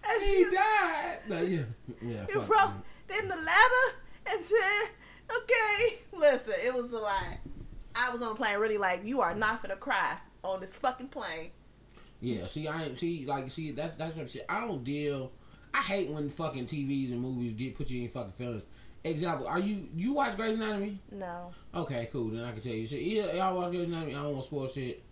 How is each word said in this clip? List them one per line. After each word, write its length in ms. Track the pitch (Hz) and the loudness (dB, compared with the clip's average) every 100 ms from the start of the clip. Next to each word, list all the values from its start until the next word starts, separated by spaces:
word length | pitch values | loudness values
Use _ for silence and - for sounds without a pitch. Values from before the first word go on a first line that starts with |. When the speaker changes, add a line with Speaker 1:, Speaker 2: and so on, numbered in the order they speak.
| 415 | 2
Speaker 1:
And 160 | 440 | 4
Speaker 2:
He 200 | 403 392 349 | 6 8 6
Speaker 1:
she 60 | 370 | 6
Speaker 2:
died. 640 | 427 427 359 311 339 - 214 | 6 6 4 0 -4 -6 -4
No, 120 | 175 | -2
yeah. 200 | 175 175 120 117 - 120 117 | 0 0 -2 -8 -10 -8 -6
Yeah, 200 | 117 - | -6 -2
Speaker 1:
he 60 | |
Speaker 2:
fuck 160 | 403 - | -2 4
Speaker 1:
wrote 200 | 440 392 | 6 6
Speaker 2:
him. 140 | - - - - 381 | 2 -10 -12 -6 -4
Speaker 1:
in 60 | 392 | -2
the 60 | 349 | -4
letter 640 | 320 359 494 494 523 - - - - | 4 8 8 8 4 2 -14 -12 -4
and 120 | 403 339 | -4 4
said, 440 | 427 381 415 427 - - - - 480 | 4 4 2 0 -6 -20 -20 -6 -4
"Okay." 640 | 480 480 440 415 466 - - 370 | 2 4 4 4 4 2 -12 6
Listen, 380 | 302 247 220 185 | 6 6 2 0
it 100 | 233 | 0
was 200 | 254 240 | 0 -2
a 60 | 233 | -4
lot. 240 | 214 196 - - - - - - - 220 | 0 0 -2 -6 -8 -10 -10 -12 -6 0
I 140 | 247 | 0
was 120 | 240 | 0
on 80 | 240 | -4
the 60 | 214 | 0
plane 220 | 226 202 | 2 4
really 200 | 220 208 | 4 4
like, 260 | 190 180 208 | 2 2 0
"You 160 | 269 | 2
are 140 | 185 190 | 4 4
not 260 | 220 233 | 2 2
finna 160 | 196 190 | -4 -6
cry 380 | - 202 160 - - - | 0 2 2 -2 -10 -10
on 180 | - 190 | -4 -4
this 140 | 190 - | -6 -2
fucking 320 | 254 247 247 | -2 -2 -10
plane." 420 | - 196 160 233 - - - - - - - | -8 -6 -6 -8 -14 -20 -20 -20 -20 -20 -6
Speaker 2:
Yeah, 260 | 120 110 87 | -2 -2 -2
see, 200 | 156 156 | -4 -4
I 140 | 156 | -2
ain't, 140 | 156 123 | -4 -2
see, 280 | 170 170 135 | -2 -2 -2
like, 260 | 139 131 | -2 -4
see, 200 | 147 156 | -6 -6
that's, 240 | 131 160 - | -4 -4 -4
that's 200 | 160 160 | -6 -6
some 120 | 127 | -8
shit. 160 | 131 - | -8 -4
I 140 | 196 | -2
don't 200 | 233 156 120 | -2 -4 -2
deal, 440 | 147 147 139 - - - - - | -2 0 -2 -4 -10 -20 -20 -4
I 80 | - | -2
hate 280 | 202 202 180 | 0 0 0
when 200 | 151 147 | -2 -4
fucking 380 | - 160 131 120 | -2 -4 -4 -4
T 180 | 147 139 | -4 0
Vs 260 | 139 131 | 0 0
and 100 | 120 | -2
movies 300 | 127 127 120 | -2 -2 -4
get, 240 | 110 131 - | -4 -6 -2
put 140 | - | -2
you 120 | 123 | -2
in 60 | 120 | -4
fucking 220 | 131 107 92 | -6 -8 -6
feelings. 260 | 123 110 - - - - | -6 -6 -8 -16 -16 -8
Example, 420 | 160 156 170 156 - | -4 0 0 -2 0
are 140 | 170 | 0
you, 300 | 202 208 165 | 0 -2 -4
you 200 | 160 214 | -2 0
watch 240 | 285 269 196 | 2 2 0
Grey's 180 | 220 220 | 0 0
Anatomy? 440 | 214 208 202 196 - | 0 0 -2 -6 -12
Speaker 1:
No. 400 | 196 185 175 175 175 - 175 | -10 -8 -8 -10 -14 -8 -6
Speaker 2:
Okay, 320 | 165 127 117 | -2 -2 -2
cool, 160 | 135 113 | -2 -2
then 160 | 113 120 | -2 -6
I 80 | |
can 80 | 107 | -6
tell 100 | 117 | -4
you 160 | 110 113 | -4 -4
shit. 140 | 143 | -2
Yeah, 320 | 170 214 196 | 0 0 0
y'all 240 | 180 190 185 | 2 2 2
watch 140 | 175 | 0
Grey's 180 | 180 175 | -2 -2
Anatomy, 260 | 165 156 139 | -2 -4 -4
I 80 | |
don't 80 | 147 | -2
wanna 120 | 139 | -4
spoil 260 | 127 147 131 | -4 -2 -2
shit. 340 | 139 127 - - | -2 -4 -6 -12